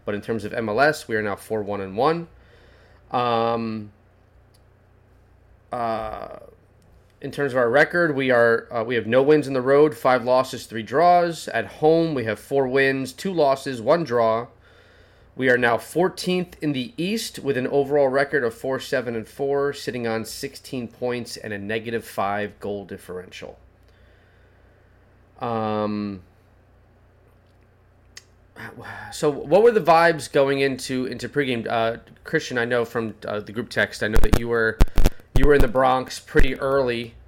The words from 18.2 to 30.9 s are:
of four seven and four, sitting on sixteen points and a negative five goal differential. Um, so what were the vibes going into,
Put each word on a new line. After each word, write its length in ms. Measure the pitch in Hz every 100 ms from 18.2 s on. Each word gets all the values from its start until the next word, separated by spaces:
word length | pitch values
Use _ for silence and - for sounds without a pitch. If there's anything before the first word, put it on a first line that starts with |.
| 139 147
of 100 | 120
four 240 | 110 131 -
seven 380 | - 135 120 117
and 100 | 107
four, 460 | - 139 139 143
sitting 340 | 143 - 123 117
on 180 | 113
sixteen 640 | 107 - 131 - - 131 113
points 500 | - 123 123 117 -
and 160 | -
a 60 | 101
negative 460 | 101 113 113 117
five 560 | - - 98 101 104 98
goal 240 | 104 101
differential. 720 | 92 98 - 90 - - - - _ _ _ _ _ _ _ _ _ _ _ _ _ _ _ _ _ -
Um, 800 | 123 113 110 107 104 104 104 98 - _ _ _ _ _ _ _ _ _ _ _ _ _ _ _ _ _ _ - - _ _ - 113 - - 104 107
so 180 | - 151
what 360 | 135 139 175
were 80 | 233
the 80 | 220
vibes 500 | 160 165 170 156 120
going 300 | 147 139 139
into, 460 | 139 131 -